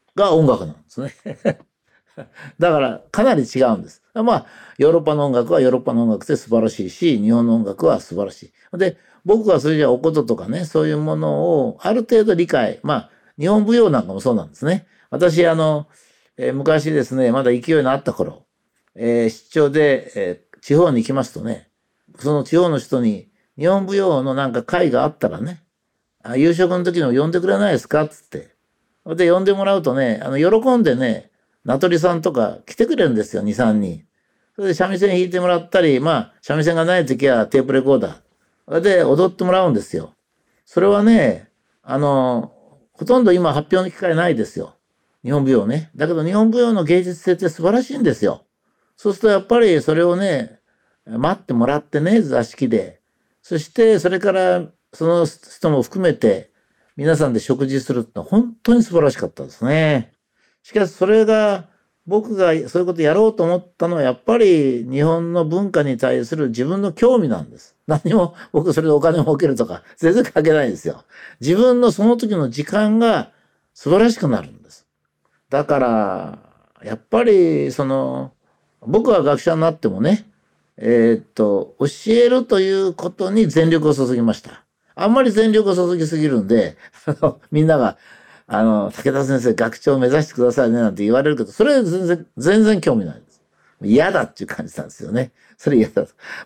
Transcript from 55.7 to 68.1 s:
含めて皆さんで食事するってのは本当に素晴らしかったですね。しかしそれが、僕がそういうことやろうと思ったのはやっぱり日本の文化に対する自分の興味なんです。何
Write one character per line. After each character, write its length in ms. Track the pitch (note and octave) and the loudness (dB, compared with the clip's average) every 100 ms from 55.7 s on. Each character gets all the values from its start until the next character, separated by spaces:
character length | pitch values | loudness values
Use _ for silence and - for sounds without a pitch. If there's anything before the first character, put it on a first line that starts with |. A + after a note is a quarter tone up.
| C#3+ | 0
含 200 | A#2 F#3+ | -2 -2
め 100 | F3+ | -2
て 380 | - A2+ F#2+ - _ _ _ _ | 2 0 0 -6 _ _ _ _
皆 200 | - D3+ | -4 -2
さ 120 | D#3 C#3+ | 0 0
ん 60 | |
で 60 | A2+ | -2
食 280 | - B2+ C3+ | -2 -4 -2
事 140 | C3+ | -4
す 120 | C3 | -4
る 80 | B2 | -6
っ 20 | |
て 100 | A2+ | -6
の 80 | F#2+ | -12
は 60 | - | -2
本 240 | G#3 A#3+ - | 0 0 -4
当 100 | - | 2
に 80 | A#3+ | 2
素 120 | A3+ | 2
晴 80 | E3+ | 2
ら 100 | D3 | 0
し 60 | - | -2
か 100 | F2 | -10
っ 20 | |
た 140 | - | -10
で 60 | C#2 | -18
す 140 | - | -8
ね。 480 | A#2+ D#3 D#3 C3+ A2+ _ _ _ _ _ | -2 0 2 0 -4 _ _ _ _ _
し 100 | _ | _
か 140 | G#3+ F#3+ | -2 -2
し 60 | |
そ 120 | - | -2
れ 200 | F#3+ A3 | 2 4
が、 420 | G#3+ A3 G#3+ F#3+ D#3+ _ _ _ E3 | 4 2 2 -2 -8 _ _ _ -4
僕 280 | G#3 A3 | -4 -2
が 180 | G3 F3+ D#3+ - | 0 0 0 -2
そ 100 | F3 | -2
う 20 | |
い 20 | |
う 20 | |
こ 80 | F3+ | -2
と 80 | E3+ | 0
や 120 | D3+ | 2
ろ 140 | F3 A3 | 4 2
う 80 | |
と 80 | A3 | 2
思 140 | E3+ F3+ | 0 -2
っ 180 | F3+ - | -6 -6
た 100 | E3+ | -4
の 80 | |
は 60 | E3+ | 0
や 80 | B2+ | -2
っ 120 | B2 | -2
ぱ 140 | - A#3 | -2 2
り 460 | G#3 E3 C#3 A#2+ | 4 4 2 -2
日 180 | A#2+ C3+ | -4 -2
本 300 | D#3 E3 E3+ | 0 0 -2
の 100 | F3 | -2
文 280 | D#3 F3 G3+ | -2 -2 -2
化 120 | E3+ | -2
に 140 | C#3+ A#2+ | -2 -2
対 280 | B2+ B2+ | -2 -2
す 100 | A#2 | -4
る 140 | D#3 C3+ | -4 -4
自 140 | A2+ | -2
分 180 | C#3 G3 | -4 -2
の 100 | G3+ | -4
興 260 | D#3 A#3 B3+ | 0 2 2
味 80 | D3+ | 0
な 140 | F#2 | -4
ん 80 | C#2 | -8
で 80 | - | -18
す。 180 | _ _ - | _ _ -4
何 260 | D3+ E3+ | -4 0